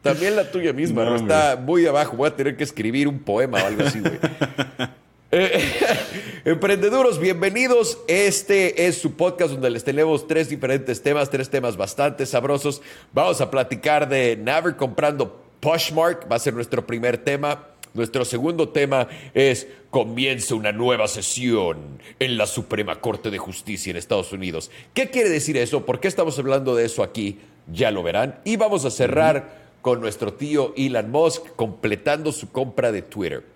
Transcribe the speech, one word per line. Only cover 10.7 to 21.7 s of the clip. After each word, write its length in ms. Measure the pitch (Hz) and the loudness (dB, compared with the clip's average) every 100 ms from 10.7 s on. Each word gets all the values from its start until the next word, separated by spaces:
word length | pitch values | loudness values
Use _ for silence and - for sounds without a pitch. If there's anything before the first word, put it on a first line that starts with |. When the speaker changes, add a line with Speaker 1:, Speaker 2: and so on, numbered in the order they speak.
| 135 127 113 | -2 0 -2
Speaker 1:
temas, 260 | - 147 139 | 0 0 0
tres 200 | 135 127 | -2 -2
temas 260 | 139 123 95 | -2 -2 -2
bastante 480 | 95 - 139 139 135 | -6 0 -2 0 -2
sabrosos. 540 | 127 131 143 147 143 - - - | 0 0 0 -2 -6 -12 -20 -6
Vamos 280 | - 175 175 | 0 2 2
a 80 | 117 | 0
platicar 580 | 143 127 117 151 151 147 | 0 -2 -2 2 2 2
de 280 | 139 123 113 | 2 2 0
Naver 380 | 110 151 170 151 | 0 0 0 -2
comprando 680 | 135 110 147 147 113 - - _ | -4 0 0 0 -4 -6 -20 _
Poshmark, 720 | 147 165 - 156 165 170 - | -2 0 0 2 2 0 -2
va 60 | 117 | 0
a 20 | |
ser 160 | 147 | 0
nuestro 320 | 117 117 123 120 | -2 -2 -4 -2
primer 320 | 117 123 120 | -2 0 0
tema. 480 | 131 139 147 143 - - - | -2 -2 -2 -4 -8 -20 -14
Nuestro 320 | - 113 131 | -4 -2 0
segundo 460 | 120 120 143 170 156 | -2 -2 -2 0 0
tema 380 | 156 143 135 120 - - | 2 2 2 0 -4 -4
es: 320 | - 135 123 - - - | 4 4 4 -4 -18 -4
comienza 640 | 135 110 117 135 127 - | 0 0 0 -2 -2 -2
una 180 | 117 107 | -2 -2
nueva 360 | 104 120 120 107 | 0 2 2 0
sesión 920 | 110 98 - 123 113 90 | -2 -4 -2 2 2 2